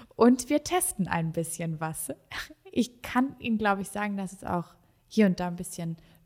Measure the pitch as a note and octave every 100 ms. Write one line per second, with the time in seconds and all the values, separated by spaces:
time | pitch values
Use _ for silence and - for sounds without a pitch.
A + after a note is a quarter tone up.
0 | - - A#3 C4 - D4 - F4+ - -
1 | E3 E3+ D#3+ E3 D#3+ - E3 D#3 D#3+ D#3
2 | - - - - - - F#4+ B3 A3+ -
3 | - B3 C4+ - A#3+ A3 G#3+ G3 F#3 G#3
4 | G#3 G3 F#3 F#3+ - F3 D#3+ - _ _
5 | _ G#3+ G3+ F3+ F3+ F3 F3+ - E3+ E3
6 | - -